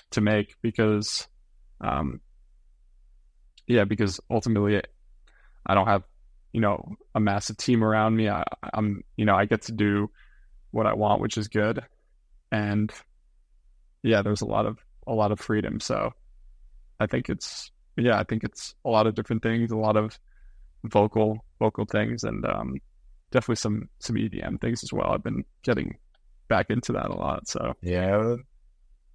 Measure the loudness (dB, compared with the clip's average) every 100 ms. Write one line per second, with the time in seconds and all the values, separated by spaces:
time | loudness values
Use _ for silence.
0 | -6 0 2 2 0 _ -4 2 2 2
1 | 0 -6 -8 _ _ _ -20 -8 -4 -2
2 | -2 -6 -16 -20 _ _ _ _ _ _
3 | -20 -20 _ _ -20 _ 0 2 2 2
4 | -2 -2 -2 -2 0 2 2 0 -2 _
5 | -20 -20 -20 _ -20 -10 0 2 4 2
6 | -2 _ -20 -20 _ 0 0 0 -6 -16
7 | _ 0 0 0 -4 -6 0 2 4 2
8 | 2 2 0 -2 -4 -8 -8 -2 -2 -2
9 | -8 -2 4 4 4 0 -2 0 2 2
10 | 0 _ -20 -20 -20 -20 -8 -2 0 2
11 | 2 2 0 -4 -4 0 0 -2 -8 _
12 | _ _ _ -20 -6 -4 0 0 -2 -6
13 | -20 _ _ _ _ _ _ _ _ _
14 | 2 2 2 -2 -2 -2 -2 -4 _ -14
15 | -4 0 0 0 0 0 0 -4 -4 -4
16 | -4 -8 -20 -20 -20 -20 -20 -20 -14 -6
17 | -2 -2 -4 -8 -8 -14 -16 _ _ 0
18 | 2 2 0 -4 -4 -10 -16 -10 0 4
19 | 4 2 -2 0 0 0 0 0 2 2
20 | 2 -4 -20 -20 -20 -20 -20 -14 0 4
21 | 4 4 2 0 -8 -2 -2 0 -2 -2
22 | -2 -4 -6 -4 -4 -4 -4 -8 -12 _
23 | -20 -20 _ -2 0 -2 -2 -4 -6 -12
24 | -6 -2 -2 -4 -8 -4 -4 -4 -4 -2
25 | -2 -2 -4 -6 -8 _ -2 -2 -2 -8
26 | _ _ _ -10 -2 0 2 -2 -2 -4
27 | -4 -4 -4 -4 -6 -6 -6 -6 -2 0
28 | 2 2 0 -2 -8 _ _ _ _ _
29 | _